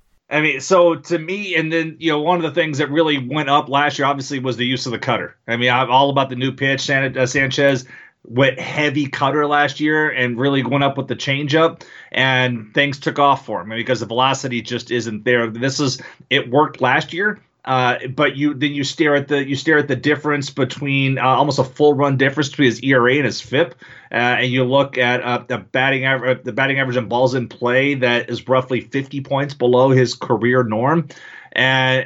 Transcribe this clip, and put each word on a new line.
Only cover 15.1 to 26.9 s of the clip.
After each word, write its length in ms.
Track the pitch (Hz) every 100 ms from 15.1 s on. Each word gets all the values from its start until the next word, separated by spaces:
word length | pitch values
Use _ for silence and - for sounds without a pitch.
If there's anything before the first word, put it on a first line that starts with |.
| 107
there. 260 | 127 120 113
This 300 | 113 131 135
is, 200 | 139 - - - -
it 180 | 135 123
worked 320 | 139 147 -
last 320 | 131 143 -
year. 300 | 165 208 - _ _
Uh, 440 | - 131 123 123 131
but 280 | 131 147 135
you, 180 | 147
then 180 | 131 147
you 100 | 143
stare 320 | 139 - 151
at 140 | 143 139
the, 180 | 143 139
you 80 |
stare 240 | 139 156 151
at 80 | 143
the 80 |
difference 560 | 127 147 143 151 143 139
between, 640 | - 131 - 139 139 135 135
uh, 60 |
almost 380 | 127 127 143 139
a 40 |
full 300 | 127 - 147
run 220 | 135 143 131
difference 320 | 135 135 143
between 180 | - 131
his 160 | 110
E 100 | 135
R 160 | 131 120
A 80 | 143
and 80 |
his 160 | 123 95
fip, 360 | - 135 170 - - - -
uh, 40 |
and 360 | 117 123 117 127
you 140 | 131
look 340 | 123 139 135 127
at, 240 | 120 123
uh, 220 | 123 120 -
the 120 | 117
batting 440 | 92 131 135 135
aver-, 240 | 131 131 127
uh, 80 | 131
the 100 | 123
batting 280 | 110 135 135
average 160 | 131